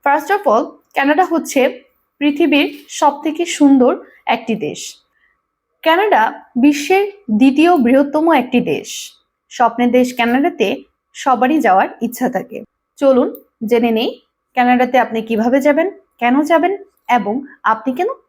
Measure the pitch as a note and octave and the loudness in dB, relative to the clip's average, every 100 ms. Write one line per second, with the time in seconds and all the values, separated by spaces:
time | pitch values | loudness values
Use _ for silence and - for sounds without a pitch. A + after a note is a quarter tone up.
0 | C#4+ D4 D4+ G4+ G4+ A3 D4+ - _ - | 0 -2 -2 -2 0 0 -2 -12 _ -4
1 | C#4 D4+ F4+ D#4+ - C#4 B3+ - _ _ | 0 0 0 -2 -2 0 0 -4 _ _
2 | _ _ D4 C#4+ E4 C#4+ D#4 - - - | _ _ -2 0 2 2 0 -6 -16 -2
3 | D4+ C#4+ D#4+ D#4 E4+ - C#4+ C4+ B3 F#4 | -2 0 -8 -6 -8 2 4 6 4 0
4 | - _ - A#3 - A3 D3+ - - - | -10 _ -6 -6 -4 -6 -6 -10 -14 -18
5 | _ _ _ _ _ _ _ _ D#4+ E4 | _ _ _ _ _ _ _ _ 0 0
6 | G#4 C4 A3+ - - A#3+ C#4+ D4 - F#4+ | 2 2 2 -2 -10 0 2 2 0 0
7 | G4+ - - G#3+ C4+ C#4 E4+ F4 A#3 C4+ | 0 -8 -4 2 2 4 2 4 4 2
8 | C#4+ D#4 E4 D4+ B3 B3 - C3 - - | 2 0 2 2 2 -2 -2 -6 -8 -16
9 | - _ _ _ _ - A#3 A#3 B3 B3+ | -16 _ _ _ _ -2 -2 2 2 2
10 | B3+ B3 A#3 B3 E4 F4 G3 C#4 - _ | 0 -2 -2 0 -2 -2 -4 -4 -12 _
11 | _ - C#4+ A#3+ B3+ D#4 A3+ F#3+ C4 - | _ -6 -2 0 2 2 2 2 0 -4
12 | B3 - B3+ F#3+ - - - _ _ _ | -10 -4 -4 -4 -10 -16 -18 _ _ _
13 | C#4 B3+ D#4+ - _ _ G#3+ A#3 A#3 A3 | 2 2 0 -6 _ _ -2 0 0 -2
14 | D#4 - _ _ _ - B3 B3 B3 C4 | -4 -8 _ _ _ -2 0 2 2 0
15 | A3 A3+ A3 A3+ A#3 C4+ C#4 C#4+ F4+ - | 0 -4 -4 -2 0 2 2 2 -2 -6
16 | _ _ A#3+ C4+ D4+ E4 F4 G4 - _ | _ _ 0 0 2 2 0 -4 -12 _
17 | - A#3+ G3+ A#3+ - - - A3 - B3+ | -2 -2 0 -6 -8 -6 -2 -2 -4 -4
18 | G4 C5+ | -6 -6